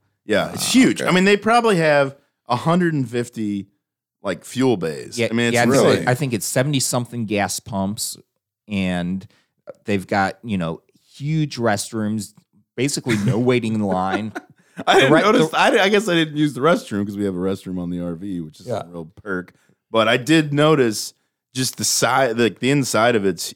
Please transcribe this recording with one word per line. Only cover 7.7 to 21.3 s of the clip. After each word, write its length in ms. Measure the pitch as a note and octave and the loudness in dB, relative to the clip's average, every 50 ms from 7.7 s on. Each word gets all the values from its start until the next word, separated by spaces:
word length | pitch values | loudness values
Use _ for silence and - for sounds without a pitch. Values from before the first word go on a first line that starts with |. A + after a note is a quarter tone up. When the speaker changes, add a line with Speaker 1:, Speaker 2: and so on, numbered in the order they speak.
| G2 G2 F#2+ G2 G#2+ - - - - - _ _ _ _ _ _ _ _ _ G#2+ | -4 -4 -4 -4 -4 -6 -8 -10 -10 -14 _ _ _ _ _ _ _ _ _ -8
Speaker 3:
and 580 | G#2 G2 F#2+ F2+ F2+ F2 F2 F2+ F#2+ F#2+ G2 - _ _ _ _ _ _ _ - - _ _ | -6 -4 -2 -2 -2 -4 -4 -4 -6 -6 -10 -14 _ _ _ _ _ _ _ -20 -20 _ _
they've 220 | G#2+ G#2 F#2+ F#2 | -4 -4 -4 -2
got, 320 | - G#2+ G2+ F#2+ F#2 - _ - | -2 0 0 0 0 -4 _ -8
you 140 | A#2 G#2 F#2 | -6 -4 -4
know, 240 | E2+ D#2+ E2 - _ _ _ _ _ _ _ | -4 -4 -6 -10 _ _ _ _ _ _ _
huge 420 | - C3+ D3+ D#3+ D#3 D3+ D3 - | -10 -6 -4 -2 -2 -2 -2 -4
restrooms, 800 | A#2+ A#2 A2 G2+ G2+ - - A#2 A2 G#2+ G#2 A2 G#2+ G2 - _ - _ _ _ _ _ _ _ | -2 0 0 0 -2 -4 -6 -6 -4 -4 -4 -4 -6 -8 -10 _ -20 _ _ _ _ _ _ _
basically 400 | A#2 B2+ D3 - - - B2+ A2+ G#2 | -4 -4 -4 -4 -4 -4 -2 -2 0
no 200 | G2+ B2 G2 A2 | 0 0 0 0
Speaker 1:
<laughs> 20 | |
Speaker 3:
waiting 340 | B2 B2 B2 A#2+ A2+ A2 A2 | 2 2 2 2 0 -2 -2
in 60 | G#2+ | -2
line. 520 | G#2 G2 F#2 F#2 F#2 F#2+ F#2+ G2+ A2 G#2+ - - - - _ _ _ _ _ - - | -2 -2 0 -2 -2 -2 -4 -6 -6 -8 -12 -14 -16 -18 _ _ _ _ _ -4 0
Speaker 1:
I 80 | - - | 2 4
Speaker 3:
The 60 | F#4+ | 4
Speaker 1:
didn't 120 | - C3+ D3+ | 6 6 4
Speaker 3:
re-, 60 | E3 | 4
Speaker 1:
notice. 260 | F#3 G#3 A3 D#3+ D#3 D#3 | 4 4 4 4 2 2
Speaker 3:
the 80 | D#3+ D3+ | 2 2
Speaker 1:
I, 120 | F#3 G#3+ | 4 4
di-, 80 | - G#3 | 4 4
I 80 | F#3+ G3+ | 4 4
guess 200 | G#3+ G3+ A3 G3 | 2 2 2 2
I 60 | F3 | 2
didn't 220 | E3 D#3+ D#3 C#3+ | 2 0 0 0
use 180 | D3+ D3+ D3 B2+ | 0 0 0 0
the 60 | B2 | 0
restroom 440 | C3+ D#3+ F3+ A3+ - - A2+ G2+ G2+ | 2 2 2 2 0 -4 -4 -4 -4
'cause 100 | G#2 G2 | -4 -4
we 80 | G2+ G2+ | -4 -4
have 100 | G2 F#2 | -2 -2
a 40 | F2+ | -2
restroom 420 | F#2 F#2+ G2 - - F#2+ F#2 F#2 | -2 -2 -4 -4 -6 -8 -8 -6
on 100 | F2 F2 | -6 -6
the 100 | F2 F2 | -6 -6
R 140 | F2 F2 E2+ | -6 -6 -8
V, 260 | E2 G2 G#2 F#2 F2 | -8 -8 -8 -8 -8
which 200 | D#2+ D2+ - - | -10 -10 -14 -14
is 60 | - A#2+ | -10 -8
Speaker 2:
Yeah. 140 | A2+ G2 F2+ | -8 -8 -8
Speaker 1:
a 20 | |
real 200 | F2 F2 E2+ E2 | -10 -12 -14 -14
perk. 480 | D#2+ _ - - G#2 F#2+ F2+ F2 - - _ _ _ _ _ _ _ | -14 _ -14 -10 -8 -6 -6 -8 -10 -18 _ _ _ _ _ _ _
But 160 | A2 A2+ G#2+ | 0 2 4
I 100 | A2 B2 C3 | 4 2 2
did 340 | A#2 C#3+ D#3+ D#3+ D3+ D3 | 2 2 2 2 2 2
notice 640 | C#3+ C#3+ D3+ D#3 D#3+ C#3 B2 A2+ G#2 - - - - _ _ _ | 2 2 4 4 4 4 2 2 0 -4 -8 -12 -14 _ _ _